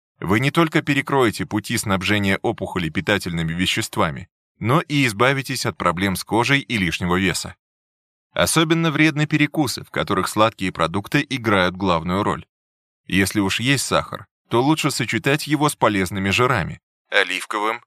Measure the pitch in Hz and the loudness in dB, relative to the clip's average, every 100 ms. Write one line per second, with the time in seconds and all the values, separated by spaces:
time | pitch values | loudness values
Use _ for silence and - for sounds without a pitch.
0 | _ _ 80 104 135 170 165 156 147 139 | _ _ -2 0 2 2 2 2 0 -2
1 | 135 139 120 - 92 104 104 117 - 95 | 0 2 2 0 -4 -4 -4 -4 0 -2
2 | 92 104 98 95 - 110 92 - 80 85 | 0 0 2 0 -2 -4 -4 -4 -4 -2
3 | 85 101 95 85 82 82 92 - 110 - | 0 0 0 -2 -2 -2 -2 -2 -4 -2
4 | 92 67 - _ _ _ 107 147 165 143 | -2 -2 -12 _ _ _ 0 0 0 0
5 | 131 101 123 135 131 127 120 - 90 85 | 0 2 2 2 -2 -4 -4 -2 -2 0
6 | 98 90 - 104 120 139 - 120 90 - | 0 -2 -2 0 2 0 0 -2 -2 -2
7 | 87 90 95 78 - - _ _ _ _ | 0 0 0 -2 -6 -14 _ _ _ _
8 | _ _ _ - 123 - 165 165 165 139 | _ _ _ 0 2 2 2 2 2 2
9 | 156 147 151 151 147 - 143 - - - | 2 2 0 0 0 0 -2 -4 -6 -4
10 | 80 98 90 - 110 - 95 - 82 92 | -2 0 0 2 2 2 -6 -2 -2 -2
11 | 104 143 143 127 110 101 90 90 98 85 | -2 -2 -2 -4 0 2 2 0 0 0
12 | 82 92 104 76 - _ _ _ _ _ | 0 -2 -2 -4 -8 _ _ _ _ _
13 | - 87 98 107 98 - 120 139 - 82 | -4 0 2 0 0 0 0 0 0 -2
14 | - - - _ _ 117 135 156 143 - | -2 -8 -14 _ _ 0 2 2 0 -2
15 | 120 113 - 147 - 147 147 - 113 101 | -2 -2 0 0 0 0 0 2 2 2
16 | 92 104 98 95 127 123 78 - _ _ | 0 0 0 2 2 2 -2 -8 _ _
17 | _ 101 92 90 - 110 104 117 | _ 0 0 -2 -4 -4 -4 -4